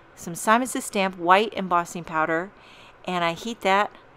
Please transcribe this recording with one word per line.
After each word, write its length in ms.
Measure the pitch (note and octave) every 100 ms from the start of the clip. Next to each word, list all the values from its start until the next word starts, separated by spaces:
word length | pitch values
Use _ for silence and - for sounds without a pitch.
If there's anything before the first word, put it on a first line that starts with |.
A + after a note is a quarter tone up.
| - -
some 200 | - E3
Simon 320 | - A3+ B3+
Says 180 | C4+ -
Stamp 320 | G#3+ F#3+ F#3
white 360 | E3+ F#3+ A3 -
embossing 460 | F#3 F3 E3+ F3+
powder, 480 | D#3+ D#3+ D#3 D#3+ G3 - - - - - -
and 180 | F3+
I 100 | E3+
heat 280 | E3 - A3+
that 280 | F#3+ G3 G#3 - -